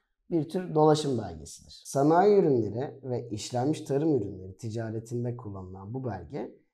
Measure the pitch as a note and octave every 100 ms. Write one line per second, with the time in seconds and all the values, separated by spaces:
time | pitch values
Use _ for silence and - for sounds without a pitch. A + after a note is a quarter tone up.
0 | _ _ - E3+ D3 F#3+ F3+ D#3 D#3 D3+
1 | D3 B2 G2 D#2+ - - - - - C#3
2 | D3 E3 G3+ G3+ E3+ B2+ G#2+ G#2+ D3+ -
3 | C3 A#2+ - G#2+ - B2 C3 D3+ - C3+
4 | D#3+ C#3 G2 F#2+ F#2 F#2+ A2+ A2 A2+ A2
5 | A2+ A#2+ A#2+ A#2+ G#2+ G2 F#2 F#2 G2 B2+
6 | C3 F#2+ D#2 D#3+ A#3 - _